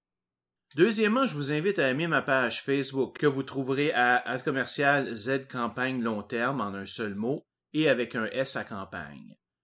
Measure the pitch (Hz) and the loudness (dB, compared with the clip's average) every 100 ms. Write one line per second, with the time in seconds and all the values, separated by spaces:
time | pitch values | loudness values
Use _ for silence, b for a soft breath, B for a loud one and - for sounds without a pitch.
0 | _ _ _ _ _ _ _ 131 196 214 | _ _ _ _ _ _ _ 4 4 6
1 | 214 233 262 147 139 151 180 196 135 131 | 2 4 2 0 -2 0 0 2 2 0
2 | 165 147 135 131 120 - - 139 135 135 | 0 0 2 2 2 -2 -2 -2 -2 -2
3 | 120 - 147 135 135 135 131 135 151 123 | -4 0 2 2 -2 -4 -2 0 2 4
4 | 123 123 117 127 - 135 120 - 143 143 | 4 4 0 -4 -2 -2 -2 2 2 4
5 | 117 113 110 135 135 127 117 104 131 131 | 0 -4 -2 -2 -4 -4 -4 -2 -2 0
6 | 113 107 101 120 120 139 101 98 98 - | -2 -2 -4 -2 0 0 -4 -6 -6 -4
7 | 110 101 113 151 - _ _ 147 156 123 | -4 -2 -2 -4 -6 _ _ 0 4 4
8 | 117 123 110 123 135 - 107 101 95 92 | 0 -2 -2 -2 -2 -4 -6 -10 -10 -10
9 | 73 69 - - _ _ | -12 -14 -20 -20 _ _